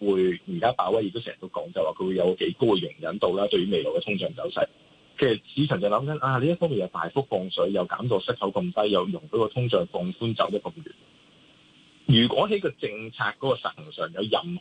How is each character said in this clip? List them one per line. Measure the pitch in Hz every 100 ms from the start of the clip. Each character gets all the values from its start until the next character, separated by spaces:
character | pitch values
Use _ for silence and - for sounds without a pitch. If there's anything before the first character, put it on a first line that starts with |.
會 | 101 95 92 87 - 87
而 |
家 | 113
鮑 | 131 90
威 | 110
爾 | 104
都 | 110
成 | 107
日 | -
都 | 92
講， | 87 85
就 | 90
話 | 80 -
佢 | 92
會 | 92
有 | 87
幾 | 92 85 -
高 | 117
嘅 | 98
容 | 85 73
忍 | 80 92
度 | 95 92
啦， | 101
對 | 98
於 | 95
未 | 90
來 | -
嘅 | 85
通 | 104
脹 | 98 -
走 | - 175
勢。 | 123 - _ _ _ _ -
其 |
實 | 131 107 -
市 | - 147
場 | 107
就 | 101
諗 | 107
緊， | 139 151
啊， | 135 127
呢 | 139
一 |
方 | 175 165
面 | 117
又 | 92
大 | 87 82
幅 | - 135
放 | 101 92
水， | - 90
又 | 101 90
減 | - 123
到 | 101
息 | -
口 | 120 98
咁 | 98 90
低， | 98 104
又 | 95
容 | 90 87
許 | -
個 | 113 110
通 | - 123
脹 | 98 175
放 | 92 90
寬 | 92 117
走 | 110 -
得 | 104
咁 | 90
遠。 | - - - - _ _ _ - _ _ - - _ -
如 | 117 120
果 | - 202
喺 | 208
個 | 175
政 | - 120 107 113
策 | - 104 -
嗰 | 135
個 |
實 | 120 87 80
行 | 78
上 | 80 80
有 | 87
任 | 107 101 170 175